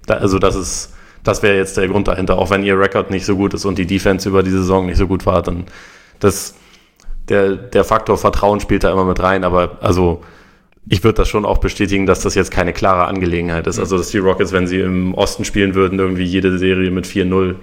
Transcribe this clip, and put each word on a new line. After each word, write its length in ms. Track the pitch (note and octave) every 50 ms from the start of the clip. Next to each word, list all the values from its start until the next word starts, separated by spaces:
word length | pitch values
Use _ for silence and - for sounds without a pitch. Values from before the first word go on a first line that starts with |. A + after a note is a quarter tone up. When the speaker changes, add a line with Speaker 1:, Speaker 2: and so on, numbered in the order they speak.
| -
Speaker 1:
Da, 80 | - G#2
also 260 | - G#2 G2 F#2+ F#2+
das 160 | G2 F#2+ F2
ist, 360 | F#2+ F2 - - - - - - - - - - -
das 220 | - A2 G2 - -
wäre 120 | G2+ G2+
jetzt 200 | F#2+ F#2+ - -
der 100 | G2+ F#2+
Grund 220 | F#2 G2 G2+ G2 F#2+
dahinter, 280 | F2+ F#2 F#2 F2+ F#2
auch 140 | F#2+ F2+ F2+
wenn 140 | G2+ G2 G2+
ihr 120 | G2+ G2
Rekord 360 | F#2+ G2 G2 - G#2 - -
nicht 120 | G2 F2+ F2+
so 120 | G#2+ G2
gut 180 | F#2+ G2+ F#2 -
ist 100 | - -
und 140 | G2+ F2+ F#2+
die 80 | F2+
Defense 420 | E2+ G2 F#2 - G2+ F#2+ F#2 - G2+
über 140 | F#2+ F#2+
die 80 | F#2 F#2+
Saison 360 | F#2+ F#2+ F#2 F#2 F#2+ F#2+ F#2
nicht 120 | F2+ E2+ F#2
so 80 | G2
gut 200 | F2+ F#2+ F2 -
war, 160 | G2 F#2 F2
dann 240 | E2+ F#2 F2+ F2 F2+ - - - - - - - - _ _ -
das, 380 | G#2 G2 - - - - - - _ _ - - _ _ _ _ - - - - - -
der, 240 | G#2 G2+ G2 G2 G2
der 300 | - - - - G2+ F#2
Faktor 340 | - A2+ A2 - A#2 G2+ -
Vertrauen 400 | - G2+ - - G2+ G2+ G#2 G2
spielt 240 | - - G#2 F#2
da 80 | G2+ F2
immer 140 | F#2 F#2+ F#2
mit 180 | F#2 F2+ F2+
rein, 220 | F2+ F#2 F#2+ F#2 F#2
aber 340 | F2+ F2+ F2+ F2 E2 - -
also 440 | - G2+ F2+ F#2 F2+ E2+ E2 E2 - - - - - _ _ _ _ _ _ _ - -
ich 160 | G#2+ F2+ A2+
würd 160 | A2 G#2 -
das 80 | F#2+ -
schon 160 | - G#2+ G2+
auch 120 | G2+ G2 -
bestätigen, 460 | G#2+ F#2 - - G#2 F2 F#2+ G2 F#2+
dass 160 | F#2 F2+ -
das 140 | - F#2+ -
jetzt 160 | G2 F2 -
keine 220 | - F#2+ F2 F2
klare 340 | - - G#2+ G2 F#2 F2+ F2
Angelegenheit 640 | - G2 F#2+ F#2 F2 F2 F2 F2 F2 E2 E2 - G2
ist. 80 | F2
Speaker 2:
Mhm. 60 | G#2+
Speaker 1:
Also, 140 | F#2 F2 F#2+
dass 140 | F2+ E2 -
die 80 | - G2+
Rockets, 320 | F#2 F#2+ F2+ - G2 F2
wenn 160 | F#2+ F2+ F2+
sie 140 | F2 F#2 F#2
im 340 | F#2 F#2 F#2 F#2 F2+ F#2 F#2
Osten 300 | - G2 - - - A2
spielen 300 | - - G#2 G2 F#2+ F2+
würden, 240 | F#2+ F#2+ F2+ G2 F#2+
irgendwie 240 | F#2+ F#2 F#2 F2+ F#2
jede 340 | F2 F#2 F#2+ F#2 F#2 F#2 F2+
Serie 320 | F#2 F#2+ F#2 F#2 F#2 F2+
mit 160 | F#2 F#2 F2
vier 180 | - - F#2+ F2+
null 360 | F#2 F#2 F#2+ F#2 F#2 F#2 F#2